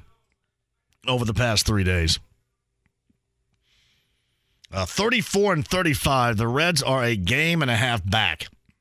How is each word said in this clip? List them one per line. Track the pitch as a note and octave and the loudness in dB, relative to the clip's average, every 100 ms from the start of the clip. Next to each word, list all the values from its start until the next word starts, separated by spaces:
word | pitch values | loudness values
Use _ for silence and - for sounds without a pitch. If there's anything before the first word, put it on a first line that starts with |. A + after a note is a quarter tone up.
| - _ _ _ _ _ _ _ _ _ C3 | -6 _ _ _ _ _ _ _ _ _ -2
over | B2+ A2+ | -2 0
the | |
past | A2+ A#2+ G#2+ - | 0 0 0 0
three | G#2+ | 0
days. | F#2 F2+ D#2+ - - _ _ _ _ _ _ _ _ _ _ _ _ _ _ _ _ _ _ _ _ _ _ _ - | 2 2 0 -2 -6 _ _ _ _ _ _ _ _ _ _ _ _ _ _ _ _ _ _ _ _ _ _ _ -10
Uh, | F#2+ F#2 | -6 -4
thirty-four | - G#3+ A#3+ - G3 G3+ | -2 0 0 0 0 2
and | E3 - | 0 -2
thirty-five. | F3+ E3+ B2+ D3+ C3+ A#2+ G#2+ | -2 0 0 0 2 2 0
The | A#2 | 0
Reds | C3 F3 D#3 | 0 0 0
are | A#2+ C3 | 0 0
a | A#2+ A2+ | 0 -2
game | F2 C3 E3 E3+ | 0 0 2 0
and | C3+ | 0
a | A2+ | 0
half | B2+ A#2 F#2 | 0 -2 0
back | A2 G2 D#2 - - _ _ | 0 0 -2 -10 -18 _ _